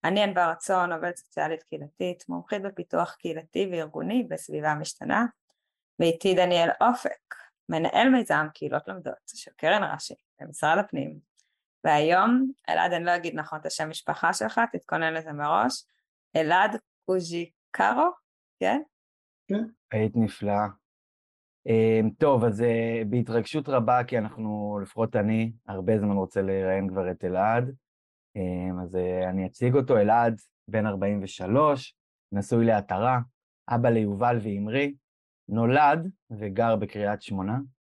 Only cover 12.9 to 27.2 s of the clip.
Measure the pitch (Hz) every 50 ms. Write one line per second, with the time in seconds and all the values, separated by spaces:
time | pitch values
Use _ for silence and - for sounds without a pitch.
12.9 | 175 170 170 175 175 175 170 170 160 156 151 - 156 156 160 156 - - 160 156
13.9 | 156 - - - 156 - - 165 190 - 214 220 - - 233 233 - - _ -
14.9 | - 160 165 160 160 160 160 160 147 147 147 147 160 190 220 262 262 - - _
15.9 | _ _ _ _ _ _ _ _ _ 160 160 151 170 185 202 214 214 220 _ _
16.9 | _ _ _ - 185 185 175 165 170 170 170 170 _ _ _ _ - - 196 202
17.9 | 233 254 311 349 359 _ _ _ _ _ _ _ _ _ 185 185 226 285 311 _
18.9 | _ _ _ _ _ _ _ _ _ _ _ _ 190 208 226 226 - _ _ _
19.9 | - 107 107 110 - 120 113 101 - - 101 101 101 101 107 101 98 _ _ _
20.9 | _ _ _ _ _ _ _ _ _ _ _ _ _ _ _ - 113 113 113 113
21.9 | 110 110 110 110 - _ 156 147 139 123 110 117 104 101 117 120 117 113 113 113
22.9 | 113 113 113 104 110 123 113 - 113 117 107 - - 156 143 - 135 127 117 110
23.9 | 123 123 120 123 127 120 107 110 - - 110 107 107 107 104 104 104 101 98 -
24.9 | - 113 113 107 - 113 101 107 110 113 113 113 113 - _ - 101 95 92 92
25.9 | 110 110 101 104 101 101 95 92 - 98 98 95 98 95 95 92 95 98 98 95
26.9 | 92 98 92 90 92 -